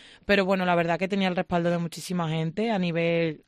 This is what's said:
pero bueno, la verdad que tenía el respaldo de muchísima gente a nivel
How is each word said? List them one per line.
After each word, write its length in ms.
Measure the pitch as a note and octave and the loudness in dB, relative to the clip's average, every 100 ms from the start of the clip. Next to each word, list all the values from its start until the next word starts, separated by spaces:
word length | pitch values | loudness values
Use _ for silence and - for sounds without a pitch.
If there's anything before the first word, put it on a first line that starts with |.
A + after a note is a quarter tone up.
| - - - | -20 -10 0
pero 180 | G3+ | 2
bueno, 220 | F#3+ F#3+ F3+ | 2 0 2
la 80 | |
verdad 240 | F3 E3+ E3+ | 2 2 0
que 100 | F#3+ | 0
tenía 200 | G3 F#3+ | 0 0
el 80 | F3+ | 0
respaldo 340 | F3+ F3 E3+ | -2 0 0
de 80 | E3+ | 0
muchísima 500 | E3+ - - F3+ D#3+ | -2 -6 -6 -4 -2
gente 440 | D#3+ D#3+ D#3+ A3+ | -2 -2 -2 -2
a 80 | G#3 | 0
nivel 640 | F3 E3 E3+ E3 E3 D3+ | 0 0 0 2 0 -4